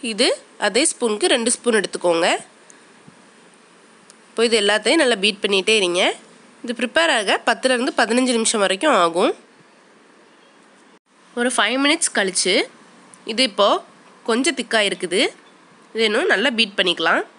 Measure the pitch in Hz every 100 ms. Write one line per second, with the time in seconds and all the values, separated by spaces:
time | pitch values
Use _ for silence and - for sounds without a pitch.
0 | 240 208 285 571 - - 208 202 311 -
1 | 233 208 370 269 233 - - 214 185 -
2 | 175 165 180 339 - - - - - -
3 | - - - - - - - - - -
4 | - - - - 233 226 202 214 214 320
5 | 269 220 208 208 208 196 185 220 185 175
6 | 220 - - - - - 233 233 240 311
7 | 330 254 202 285 - 226 262 254 269 -
8 | 226 240 254 233 226 220 190 190 311 233
9 | 170 165 247 - - - - _ _ -
10 | _ - _ _ _ _ - - - -
11 | _ _ _ - 240 247 208 254 277 320
12 | - - 190 180 185 214 453 - - -
13 | - - - 220 254 196 202 339 - -
14 | - - - 226 320 269 240 226 202 180
15 | 180 185 330 - - - - - - 220
16 | 220 214 370 196 254 226 220 - 185 170
17 | 165 226 440